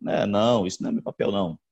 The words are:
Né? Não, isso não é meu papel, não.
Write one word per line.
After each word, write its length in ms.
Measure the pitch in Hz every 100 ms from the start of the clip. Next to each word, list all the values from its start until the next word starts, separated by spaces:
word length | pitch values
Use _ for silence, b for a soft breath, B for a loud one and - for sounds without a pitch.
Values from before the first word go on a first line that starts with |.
Né? 240 | - -
Não, 420 | 104 101 113 120 92
isso 160 | -
não 60 | -
é 20 |
meu 100 | -
papel, 280 | - - -
não. 280 | 101 90 - _